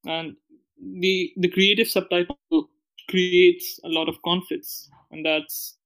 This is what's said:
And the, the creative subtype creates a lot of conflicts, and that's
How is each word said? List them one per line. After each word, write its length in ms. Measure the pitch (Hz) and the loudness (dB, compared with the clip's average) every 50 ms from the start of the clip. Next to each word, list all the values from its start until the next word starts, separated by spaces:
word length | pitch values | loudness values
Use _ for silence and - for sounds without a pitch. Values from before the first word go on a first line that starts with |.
| _ | _
And 300 | 156 160 165 165 151 143 _ _ _ _ _ _ _ _ _ 185 190 185 185 | -8 -8 -8 -8 -10 -14 _ _ _ _ _ _ _ _ _ -16 -16 -8 -2
the, 340 | 175 190 190 185 180 - _ | 0 0 2 0 -2 -4 _
the 120 | 196 180 175 | -2 -2 0
creative 380 | - 190 190 196 208 196 226 | 2 4 4 4 4 2 2
subtype 420 | - - 202 185 - 180 175 180 175 285 _ _ _ 330 156 151 _ _ _ _ _ _ - - - | 0 0 -2 -2 0 0 -2 -2 -2 -6 _ _ _ 0 0 0 _ _ _ _ _ _ -20 -12 -4
creates 720 | - 185 180 180 180 175 185 180 175 180 - - - - - | 0 0 0 4 4 6 6 6 6 4 -6 -12 -12 -12 -10
a 40 | 170 | -4
lot 200 | 165 165 160 165 | -4 -2 -2 -2
of 120 | 165 - - | -4 -6 -4
conflicts, 680 | 170 175 185 185 - - - - - - - - _ _ _ _ _ | -4 -4 -4 -4 -6 -10 -10 -8 -12 -16 -16 -16 _ _ _ _ _
and 120 | - 156 156 | -16 -6 -4
that's 540 | 160 156 156 151 - - - - - - _ _ | -2 -2 -2 -4 -8 -12 -12 -12 -14 -18 _ _